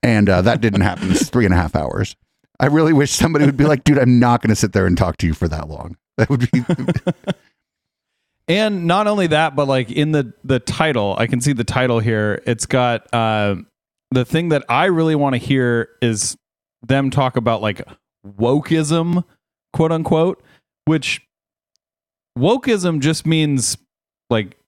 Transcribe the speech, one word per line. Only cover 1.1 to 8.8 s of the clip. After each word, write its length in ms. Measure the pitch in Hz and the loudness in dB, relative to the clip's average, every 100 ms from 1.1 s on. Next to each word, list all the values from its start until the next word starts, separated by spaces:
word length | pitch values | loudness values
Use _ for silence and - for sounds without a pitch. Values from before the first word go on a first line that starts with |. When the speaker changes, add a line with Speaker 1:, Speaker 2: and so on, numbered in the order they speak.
Speaker 1:
It's 180 | - - | -2 0
three 160 | 123 104 | 0 2
and 80 | |
a 40 | 90 | 2
half 180 | 82 78 | 0 -2
hours. 400 | 73 - 113 - _ _ _ _ | -4 -4 -6 -8 _ _ _ _
I 80 | 139 | 2
really 260 | 151 156 | 4 4
wish 180 | 151 143 | 4 2
somebody 340 | - 117 143 147 | 0 0 2 2
would 120 | 131 | 2
be 80 | 147 | 2
like, 180 | 143 | 2
"Dude, 160 | - 139 | 2 4
I'm 200 | 127 123 | 6 6
not 220 | 120 120 | 4 2
gonna 140 | 113 104 | 2 0
sit 180 | 104 | 0
there 140 | 98 92 | 2 2
and 100 | 90 | 2
talk 200 | 92 85 | 0 0
to 100 | 85 | -2
you 80 | 76 | -2
for 120 | 85 | -4
that 220 | 76 76 | -4 -10
long." 280 | 73 87 - _ - | -12 -14 -16 _ -2
That 120 | 113 | 0
would 200 | 135 120 | 0 0
be 140 | 123 120 | -2 -2
<laughs> 40 | 180 - - - - - - _ _ _ _ _ _ _ _ _ _ - | -4 -2 -4 -4 -6 -8 -10 _ _ _ _ _ _ _ _ _ _ -4
Speaker 2:
And 380 | 185 214 196 | -2 0 -2